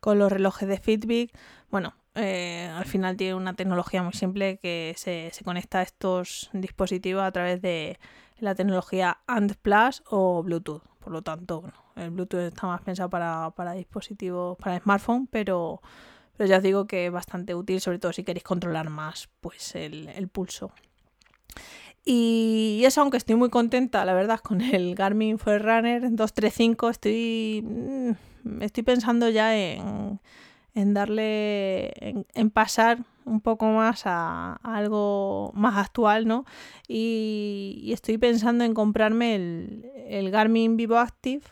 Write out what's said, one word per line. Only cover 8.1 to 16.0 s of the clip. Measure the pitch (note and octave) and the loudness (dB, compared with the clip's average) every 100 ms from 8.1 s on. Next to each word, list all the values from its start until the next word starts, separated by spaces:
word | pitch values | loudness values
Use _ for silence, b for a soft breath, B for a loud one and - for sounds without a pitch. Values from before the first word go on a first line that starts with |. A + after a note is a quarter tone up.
| B B _ | B B _
la | G#3+ F#3+ | -4 0
tecnología | G3 F#3 - F#3 F3+ - - | 2 0 0 0 0 -2 -2
ant | A#3+ G3+ G3+ | 0 0 0
plus | - G3+ A#3 - - | 4 6 6 2 -4
o | G#3 F#3 F3 | 2 2 2
Bluetooth. | F3+ E3+ E3+ D3+ _ _ | 0 -4 -4 -10 _ _
Por | - | -12
lo | E3 | -10
tanto, | D#3+ D#3+ F3+ E3 | -8 -10 -8 -10
bueno, | F3+ - _ | -10 -20 _
el | - E3+ | -12 -10
Bluetooth | F3 F#3 F3+ | -6 -4 -4
está | F3 E3 F#3 | -4 -6 -6
más | F3 | -6
pensado | - F#3 F3+ | -6 -6 -4
para, | F#3 E3+ D#3+ D#3+ | -4 -4 -4 -6
para | - F3 | -8 -10
dispositivos, | F3+ F3+ - - G3+ F#3 F3+ F3+ F3+ | -8 -10 -12 -12 -10 -6 -6 -6 -6
para | - F3+ | -6 -4
smartphone, | G3+ G3+ - A#3+ C4 | 0 0 2 -2 -2
pero, | A3+ G3 F#3 E3 F#3 B B | -4 -2 -2 -2 -8 B B